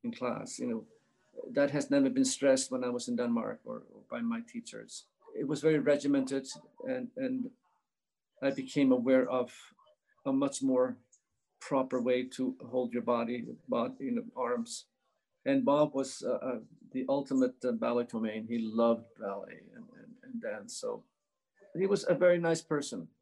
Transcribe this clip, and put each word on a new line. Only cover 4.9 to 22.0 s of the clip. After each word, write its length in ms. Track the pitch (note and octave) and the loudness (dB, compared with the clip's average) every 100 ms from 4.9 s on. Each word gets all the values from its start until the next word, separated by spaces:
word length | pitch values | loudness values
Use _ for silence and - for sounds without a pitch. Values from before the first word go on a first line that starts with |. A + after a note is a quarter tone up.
| - - _ - - | -18 -20 _ -14 -6
It 100 | C3 | -4
was 140 | D3+ | 0
very 180 | D#3 D#3 | 2 4
regimented, 680 | C3+ C#3+ C#3+ C#3 C3 C3+ C3+ - - _ C3 | 4 2 4 2 2 -2 -4 -14 -18 _ -6
and, 220 | B2+ A#2+ - | -6 -6 -6
and 320 | C3 C3 - _ _ _ _ _ _ _ _ _ | -4 -2 -6 _ _ _ _ _ _ _ _ _
I 100 | C#3 | -2
became 400 | C3 C3 D3 C3+ | -2 -2 2 6
aware 380 | B2+ A#2+ C3 B2+ | 6 6 4 4
of 220 | B2+ A#2+ - - _ _ _ _ _ C#3 | 0 -2 -8 -20 _ _ _ _ _ -2
a 80 | |
much 280 | C3+ C#3 - | 0 0 0
more 360 | C3+ B2+ B2+ - _ _ _ _ _ _ | 2 4 2 -2 _ _ _ _ _ _
proper 420 | - C3+ C3 C3 | -2 0 0 0
way 220 | A#2+ B2 | 2 2
to 320 | B2+ - B2+ - - | 0 -2 -4 -4 -4
hold 240 | B2+ B2 | -2 -2
your 80 | A#2+ | -2
body, 440 | A#2 A#2+ A#2 B2 A#2 A#2 - | 2 0 0 -4 -6 -12 -4
body, 260 | A#2+ B2 C3 | -2 -2 -4
you 120 | C3+ | -4
know, 120 | A#2+ - - | -4 -4 -4
arms. 500 | A#2+ A#2+ A#2 - - _ _ _ _ _ C#3 | -2 -2 -4 -8 -14 _ _ _ _ _ 0
And 200 | C#3 B2 | 2 4
Bob 280 | C#3+ D3 | 4 4
was, 300 | C3+ C3 - - | 2 -4 -4 -4
uh, 200 | A#2 B2+ | -2 -2
uh, 140 | A#2 - - - | -6 -10 -20 -8
the 140 | C3 C3 | -6 0
ultimate, 460 | C#3 C#3 C3+ B2+ - | 0 2 2 2 0
uh, 100 | B2+ | -2
ballet 320 | A#2 A#2+ A#2+ A#2+ | 0 0 0 0
domain. 360 | A#2 A2 A2 A2 | -2 -4 -4 -4
He 120 | A#2 | -4
loved 460 | A2 A2+ A#2 A#2 A#2 - | -2 2 4 4 -2 -10
ballet 400 | G#2 G2 - - - - | -8 -8 -10 -18 -20 -20
and, 100 | - - | -20 -20
and, 160 | - - | -20 -20
and 180 | - A#3 | -12 -8
dance. 340 | A#2 G#2 G2+ - | -6 -8 -10 -8
So 280 | A2+ A2 _ _ _ _ _ _ - D#3+ | -6 -6 _ _ _ _ _ _ -12 -2
he 80 | F#3+ | 2
was 200 | G3 | 2